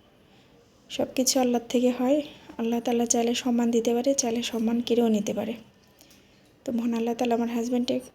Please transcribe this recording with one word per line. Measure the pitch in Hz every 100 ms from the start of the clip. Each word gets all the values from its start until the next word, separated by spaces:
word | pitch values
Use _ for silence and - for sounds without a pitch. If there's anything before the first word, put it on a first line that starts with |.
| _ _ _ - - - _ _ -
সব | - 254
কিছু | - 254 262
আল্লাহর | 254 240 240
থেকে | 247 247
হয়। | 247 247 294 285 - - -
আল্লাহ | 226 233
তাআলা | 233 233 233
চাইলে | 240 233
সম্মান | 247 254 233 233
দিতে | 233 226
পারে, | 240 269
চাইলে | 277 240 233
সম্মান | 240 226 220 233
কেড়েও | 240 233 233
নিতে | 214 208
পারে। | 208 214 233 - _ _ - - - _ _ _ _
তো | -
মহান | 233 233
আল্লাহ | 233 233
তাআলা | 233 247
আমার | 233 233
হাজব্যান্ডকে | 240 233 247 247 254 -